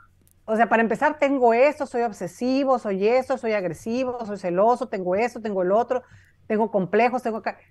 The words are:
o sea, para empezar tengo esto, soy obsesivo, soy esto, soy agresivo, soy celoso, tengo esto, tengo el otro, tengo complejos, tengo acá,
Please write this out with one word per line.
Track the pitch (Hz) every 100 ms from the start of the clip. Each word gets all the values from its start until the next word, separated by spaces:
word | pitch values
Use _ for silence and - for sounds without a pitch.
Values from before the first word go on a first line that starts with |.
| _ _ _ _ -
o | 220
sea, | 233
para | 220
empezar | 226 226 294 302
tengo | 285 277 247
esto, | 226 277 294 269
soy | 254
obsesivo, | 233 202 175 - 247 262 277 247
soy | 220 196 202
esto, | 254 254 262
soy | 233
agresivo, | 214 180 175 - 233 254 240 220
soy | 208
celoso, | 185 175 214 247 254
tengo | 214 180
esto, | 185 240 240
tengo | 220 196
el | 180
otro, | 202 240 247 - - _ _ -
tengo | 214 220
complejos, | 208 180 208 240 240
tengo | 240 214
acá, | 226 - _